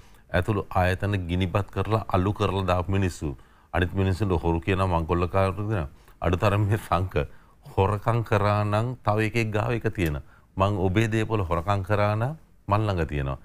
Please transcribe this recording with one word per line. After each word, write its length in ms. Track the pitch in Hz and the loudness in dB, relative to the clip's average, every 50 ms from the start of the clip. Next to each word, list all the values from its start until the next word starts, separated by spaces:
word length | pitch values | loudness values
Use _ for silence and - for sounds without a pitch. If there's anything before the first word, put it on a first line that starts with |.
| - - - - - - | -20 -20 -20 -20 -8 -2
ඇතුළු 380 | - 90 87 - 107 98 - - | -2 0 0 0 0 -2 -2 -2
ආයතන 500 | - 95 90 90 95 90 - 101 104 98 90 | 0 2 2 2 2 0 -2 -2 -2 -2 -2
ගිනිබත් 460 | 85 90 90 95 87 87 104 98 - | -2 0 0 0 0 0 -2 -2 -2
කරලා 340 | - 98 95 101 110 107 - - | -4 -4 -2 0 -2 -2 0 0
අලු 240 | - 95 90 104 98 | 0 2 2 0 0
කරලා 320 | - 104 92 90 98 95 | 0 0 0 0 0 0
දාපු 260 | 90 90 90 85 90 | 0 0 0 0 0
මිනිස්සු. 460 | 98 98 98 90 - - 80 73 65 - - - - - _ | 0 0 0 0 -2 -4 -6 -6 -6 -8 -14 -20 -20 -20 _
අනිත් 260 | _ - 87 90 85 92 | _ -2 0 0 0 0
මිනිස්සුන්ට 400 | 98 95 95 90 - 107 95 87 | 0 2 2 0 0 0 0 0
හොරු 260 | 80 - 85 82 82 | 0 2 0 0 0
කියන 220 | - 98 95 90 | 0 0 0 0
මංකොල්ලකාරයෝ 720 | 95 92 87 82 82 76 90 87 90 85 - 98 98 95 92 104 | 2 2 0 0 0 0 0 0 0 0 2 2 2 0 0 -2
කියන 260 | 104 104 110 90 73 67 - - - - - | -4 -4 -4 -4 -4 -6 -10 -16 -20 -20 -10
අඩුතරමේ 600 | - - 85 90 87 110 104 98 104 107 98 92 85 | -4 -2 0 0 2 2 2 2 2 2 2 0 -2
සංක 460 | - - 90 87 95 90 - 73 69 - - - - - - - - | -2 -2 0 0 0 -2 -2 -2 -4 -4 -8 -18 -20 -20 -20 -20 -20
හොරකම් 580 | - - - 95 98 104 101 - 120 113 117 107 | -2 2 2 2 4 2 0 0 0 0 0 0
කරා 400 | - 113 104 101 104 104 104 104 | 2 2 2 4 2 2 2 2
නම් 240 | 104 104 107 117 127 127 - | 0 0 0 0 -2 -4 -4
තව 180 | - 107 104 110 | -2 0 0 2
එකෙක් 300 | 110 107 - 117 113 110 | 0 0 0 0 0 0
ගාව 200 | 104 107 - 120 | 0 -2 0 -2
එක 180 | 120 113 107 110 | -2 -2 -2 -2
තියෙන. 280 | 104 101 87 78 73 69 - - - - - _ - | -2 0 0 0 -2 -4 -8 -12 -20 -20 -20 _ -2
මං 240 | 95 95 101 104 | 0 2 2 2
ඔබේ 300 | 95 90 95 92 110 113 | 2 0 2 2 2 2
දේපොළ 360 | 110 110 110 110 101 113 107 95 | 2 0 0 0 0 -2 -2 0
හොරකම් 400 | 80 85 85 - 104 101 101 92 | 0 -2 -2 0 0 -2 -2 0
කරා 320 | 101 104 101 104 104 107 | 0 0 2 2 0 0
නම් 180 | 107 117 135 160 160 - - - _ _ | 0 -2 -4 -6 -8 -16 -20 -20 _ _
මන් 180 | - 101 107 | 0 0 2
ළඟ 260 | 110 104 95 85 80 | 2 0 0 0 -2
තියෙනවා. 300 | 69 73 71 67 67 67 - | -2 -2 -2 -2 -4 -6 -8